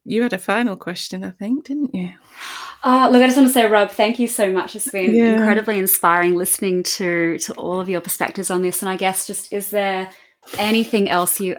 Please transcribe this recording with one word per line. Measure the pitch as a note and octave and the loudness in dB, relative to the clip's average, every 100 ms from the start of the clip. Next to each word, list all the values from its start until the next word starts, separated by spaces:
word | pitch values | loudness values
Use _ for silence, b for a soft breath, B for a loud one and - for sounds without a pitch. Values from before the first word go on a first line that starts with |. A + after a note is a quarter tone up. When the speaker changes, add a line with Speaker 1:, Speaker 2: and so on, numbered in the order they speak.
Speaker 1:
you | - G#3+ | -4 -2
had | A#3+ | -2
a | F#3 | -4
final | - G#3 A#3+ F#3 | -2 -2 -2 -4
question, | - F3 - F#3 | -10 -10 -10 -10
I | F#3+ | -10
think, | F#3 G3+ C4+ | -10 -6 -6
didn't | - D4 D4 | -6 -6 -4
you? | F#3+ F3+ - B B B B B B | -6 -8 -10 B B B B B B
Speaker 2:
Uh, | C4 C4 B3+ | 2 4 6
look, | B3 | 6
I | B3+ | 6
just | C4 | 6
wanna | C4 | 6
say, | B3+ A3 | 6 4
Rob, | G#3+ G3+ | 4 2
thank | - G#3+ B3 | 2 0 0
you | A#3 | -2
so | - G3 | 0 0
much. | F#3 F3 G#3+ | 0 -4 -8
It's | - | -6
been | G3 F#3 | -2 2
Speaker 1:
Yeah. | A3+ A#3 A3 | 4 4 4
Speaker 2:
incredibly | G#3+ G#3+ G#3+ G3+ | 4 2 2 0
inspiring | F#3+ - F3 F3 F3 F3 | 0 2 4 4 4 2
listening | F#3 - G3 F3+ | 0 -2 0 0
to, | F3 - F3+ E3+ E3 D#3 | -2 -4 -2 0 0 -2
to | - | -8
all | - - F#3 | -8 -6 -4
of | F#3 | -4
your | F3 | -6
perspectives | F3 - E3+ - F#3+ | -6 -4 -4 -4 -4
on | F3+ | -2
this. | F3+ F3 | -2 -2
And | G3 | -6
I | F#3 | -2
guess | F#3+ F#3 - | -2 -2 -8
just, | G3 - | -10 -8
is | G3+ G3 | -8 -4
there | G#3 G3 F#3+ F#3+ b b b - - | -2 -2 -4 -8 b b b -12 -4
anything | G#3 A3+ A3+ A3 G3 | 0 0 0 0 2
else | F3 F3 - | 0 0 -2
you | F#3+ | -4